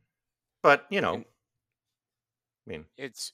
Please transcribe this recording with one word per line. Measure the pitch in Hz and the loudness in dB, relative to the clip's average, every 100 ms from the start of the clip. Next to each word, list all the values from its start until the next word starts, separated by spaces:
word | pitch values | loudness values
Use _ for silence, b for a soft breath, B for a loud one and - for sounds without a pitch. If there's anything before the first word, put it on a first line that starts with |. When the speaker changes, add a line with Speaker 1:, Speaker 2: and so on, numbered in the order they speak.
| _ _ _ _ _ _ | _ _ _ _ _ _
Speaker 1:
But, | 156 143 - | 4 4 2
you | 196 | -2
know, | 107 | -2
Speaker 2:
And | 95 - _ _ _ _ _ _ _ _ _ _ _ _ _ - | -4 -8 _ _ _ _ _ _ _ _ _ _ _ _ _ -16
Speaker 1:
I | |
mean, | 80 80 - | -16 -16 -16
Speaker 2:
it's, | 135 - - | -16 -14 -16